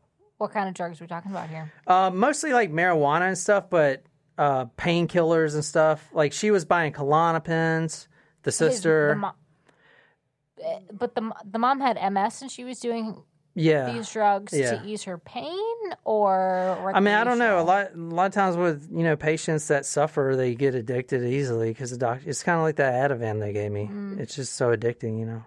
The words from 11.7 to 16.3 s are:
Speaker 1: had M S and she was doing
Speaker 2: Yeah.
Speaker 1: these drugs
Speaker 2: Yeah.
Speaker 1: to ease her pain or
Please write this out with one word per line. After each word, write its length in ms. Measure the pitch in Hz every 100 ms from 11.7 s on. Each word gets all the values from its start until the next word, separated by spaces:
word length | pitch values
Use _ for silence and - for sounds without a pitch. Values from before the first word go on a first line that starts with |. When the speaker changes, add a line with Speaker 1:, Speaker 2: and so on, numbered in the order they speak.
| 269
Speaker 1:
had 160 | 269 202
M 200 | 196 196
S 260 | 208 -
and 80 | 269
she 140 | -
was 140 | 247 254
doing 420 | 240 233 220 - - _ _
Speaker 2:
Yeah. 380 | - 156 151 123
Speaker 1:
these 180 | 117 -
drugs 400 | 220 208 196 208
Speaker 2:
Yeah. 240 | 151 127 113
Speaker 1:
to 60 | 202
ease 140 | 214
her 140 | - 175
pain 400 | - 240 277 359 453 466 403 -
or 880 | - 214 202